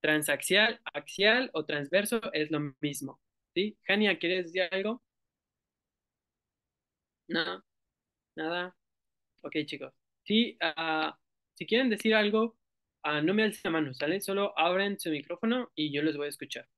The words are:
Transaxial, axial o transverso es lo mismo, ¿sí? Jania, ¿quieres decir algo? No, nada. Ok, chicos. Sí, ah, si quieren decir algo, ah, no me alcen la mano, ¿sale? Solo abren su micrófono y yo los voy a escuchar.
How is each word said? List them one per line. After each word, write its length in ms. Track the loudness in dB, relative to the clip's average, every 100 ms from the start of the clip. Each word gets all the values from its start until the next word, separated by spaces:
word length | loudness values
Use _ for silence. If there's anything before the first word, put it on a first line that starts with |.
Transaxial, 760 | 2 0 2 -2 2 4 4 0 -8
axial 560 | -10 -10 2 4 4 2
o 120 | -4 -4
transverso 540 | -4 2 2 2 -2 -2
es 160 | -2 0
lo 80 | -2 -2 -4
mismo, 380 | -4 -4 -10 -12 _ _ _
¿sí? 240 | -2 -2 -4 -2
Jania, 300 | 2 4 2
¿quieres 260 | 0 0 -2
decir 180 | -2 0
algo? 320 | 0 -2 -6 _ _ _ _ _ _ _ _ _ _ _ _ _ _ _ _ _ _ _ _ _ _ _
No, 360 | -2 -2 -6 _ _ _ _ _ _ _ -6
nada. 400 | -4 -4 -6 _ _ _ _ _ _ _
Ok, 120 | -8 -6 -6
chicos. 280 | -8 -12 _ _ _ 0
Sí, 320 | 2 2 0
ah, 560 | -4 -2 -2 0 -2 -4 _ _ _ -14
si 100 | 0
quieren 220 | 2 4
decir 260 | 2 4 4
algo, 420 | 4 2 0 _ _ _ _ _
ah, 180 | -2 0
no 120 | 2
me 100 | 4
alcen 180 | 2 0 -2
la 60 |
mano, 220 | 0 -2
¿sale? 280 | -2 -2 -2
Solo 360 | -2 -2 -2 2
abren 400 | 2 2 0 -2
su 100 | -4
micrófono 600 | -4 -4 -4 0 -2 -4 -4
y 180 | -2
yo 80 | 0
los 140 | 0 -2
voy 100 | -6
a 20 |
escuchar. 380 | -8 -12 -12 -14